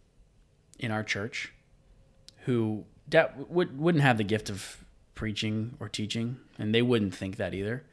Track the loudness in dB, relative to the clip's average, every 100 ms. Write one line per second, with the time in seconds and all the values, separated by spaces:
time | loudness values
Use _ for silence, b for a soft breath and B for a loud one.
0 | _ _ _ _ _ _ _ -8 -4 -2
1 | -2 -4 -4 -6 -10 -14 _ -20 -20 -20
2 | -20 _ -20 -8 0 2 2 -2 -8 -18
3 | 2 4 4 -2 -4 0 0 0 4 6
4 | 6 4 2 0 -2 -8 -10 -14 -20 -20
5 | -20 -8 -6 -2 -2 -2 -4 -8 -8 -6
6 | -4 -2 -4 -6 -12 -6 2 4 6 4
7 | 2 -2 -6 -4 -4 -2 -4 -6 b